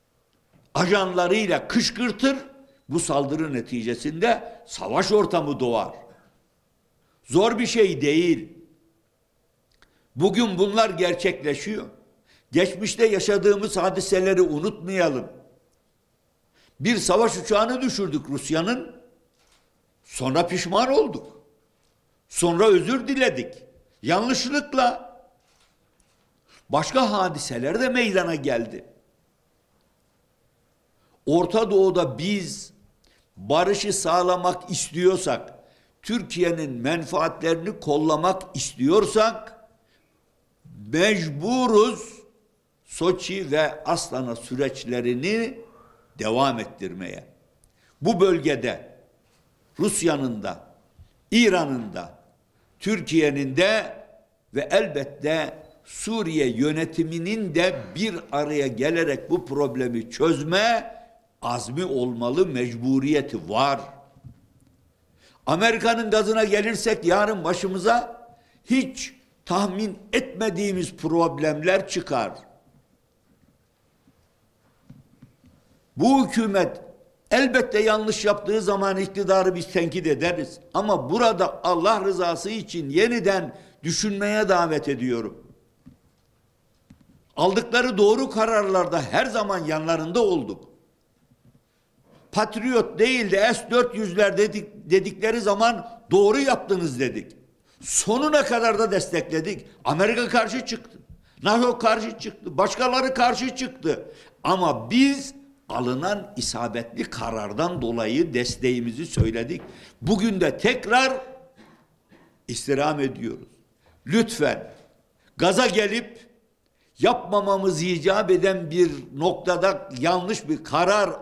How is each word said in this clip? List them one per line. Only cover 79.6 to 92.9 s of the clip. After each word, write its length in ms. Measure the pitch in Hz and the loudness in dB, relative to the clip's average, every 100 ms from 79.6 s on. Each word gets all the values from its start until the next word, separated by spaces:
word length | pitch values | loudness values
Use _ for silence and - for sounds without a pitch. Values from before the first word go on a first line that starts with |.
| 165 | -2
tenkit 340 | 185 170 180 160 | -2 -2 -2 0
ederiz. 540 | 143 170 170 135 - - | 0 0 -2 -6 -12 -6
Ama 360 | 175 208 175 127 | -2 0 0 0
burada 540 | 214 233 185 175 - | 2 2 2 0 -2
Allah 400 | 170 170 190 220 | 0 2 2 2
rızası 460 | 196 180 175 165 196 | 0 0 -2 -2 -6
için 400 | 220 - 170 139 | -8 -8 -8 -2
yeniden 640 | 151 233 240 185 190 165 - - _ | 2 2 2 2 0 -2 -10 -20 _
düşünmeye 640 | 160 165 214 196 208 214 196 | -6 -2 -2 -2 0 0 2
davet 400 | 180 165 151 147 | 2 2 0 -2
ediyorum. 580 | 127 127 117 107 - - - _ _ - - _ _ _ _ _ _ _ _ _ _ _ _ _ - | -2 -2 -2 -4 -10 -20 -20 _ _ -20 -20 _ _ _ _ _ _ _ _ _ _ _ _ _ 0
Aldıkları 600 | 175 196 233 240 254 202 | 2 2 2 2 2 4
doğru 320 | 208 233 262 | 6 6 2
kararlarda 720 | 220 220 220 196 190 170 165 | 0 2 2 2 2 2 -2
her 240 | 127 160 254 | 0 0 0
zaman 380 | 220 202 185 | -2 -2 -2
yanlarında 580 | 156 156 156 165 160 233 | -2 -2 0 -2 0 2
olduk. 460 | 214 165 107 92 - _ _ _ _ _ _ _ _ _ _ _ _ _ _ _ _ | 2 0 -4 -10 -16 _ _ _ _ _ _ _ _ _ _ _ _ _ _ _ _
Patriot 680 | - 214 226 247 240 - | 0 0 -2 0 2 2